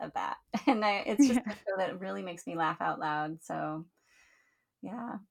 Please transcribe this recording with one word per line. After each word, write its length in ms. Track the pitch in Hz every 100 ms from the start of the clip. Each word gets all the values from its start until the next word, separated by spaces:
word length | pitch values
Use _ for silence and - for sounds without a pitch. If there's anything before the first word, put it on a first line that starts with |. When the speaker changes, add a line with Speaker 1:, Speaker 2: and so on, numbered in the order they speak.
Speaker 1:
of 120 | 156
that, 220 | - 92 - _
<laughs> 140 | 214 -
and 180 | 220
I, 180 | 208 202 -
it's 200 | 214 269
just 140 | 240
Speaker 2:
<laughs> 60 | 208
Yeah. 60 |
Speaker 1:
a 40 | 208
show 200 | - 190
that 220 | 185 185
really 220 | 190 196
makes 240 | 185 170 -
me 100 | 165
laugh 240 | 156 -
out 180 | 165 156
loud, 400 | 156 151 156 160
so, 420 | - 160 156 156 165 _ _ _ _ _ _ _ _ _
yeah. 360 | 185 240 233 208 -